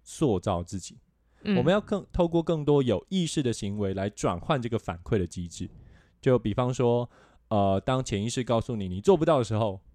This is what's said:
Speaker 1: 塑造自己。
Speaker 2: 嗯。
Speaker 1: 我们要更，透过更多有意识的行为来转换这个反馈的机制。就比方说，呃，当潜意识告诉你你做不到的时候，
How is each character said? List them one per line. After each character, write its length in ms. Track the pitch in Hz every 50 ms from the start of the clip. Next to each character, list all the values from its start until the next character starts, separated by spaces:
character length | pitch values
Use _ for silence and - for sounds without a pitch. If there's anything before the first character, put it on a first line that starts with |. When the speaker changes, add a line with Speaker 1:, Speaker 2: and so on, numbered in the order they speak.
| _
Speaker 1:
塑 360 | - - - 165 135 104 90
造 240 | - 107 95 87 87
自 160 | - - 95
己。 180 | - - - - _ _ _ _ _ _ _ _ -
Speaker 2:
嗯。 120 | - 196 180
Speaker 1:
我 40 |
们 100 | - 156
要 80 | 185 214
更， 240 | 202 - 214 190 - -
透 160 | - - 175 170
过 140 | 165 170
更 240 | 160 - 170 156 147
多 160 | 143 147 143
有 240 | 139 123 104 87 - -
意 180 | 190 190 175 151
识 160 | - 165 139
的 100 | 120 110
行 240 | - - 98 101 107
为 160 | 104 95 98
来 160 | 95 95 104
转 300 | - - - 117 92 87
换 200 | - - 165 135
这 80 | 113 117
个 120 | 113 110
反 180 | - - 85 87 85
馈 160 | - 120 104
的 80 | 87 82
机 200 | - 95 87 85
制。 220 | - - 90 - - - - - - - _ _ _ _
就 200 | - 135 127 120
比 120 | - 110
方 220 | 101 127 127 123 127
说， 340 | - 127 120 120 120 123 - _ - - _ _ _ _ -
呃， 300 | 113 104 98 98 95 95 -
当 180 | - 131 131 131
潜 200 | - 113 98 101
意 40 | 117
识 160 | - 135 120
告 160 | - 120 117
诉 160 | 110 - 123
你 120 | 107 98 92
你 120 | 90 95
做 160 | 101 - 190
不 80 | 156 151
到 140 | 160 160 135
的 60 | 120
时 100 | - 113
候， 260 | 107 113 107 92 95 _ -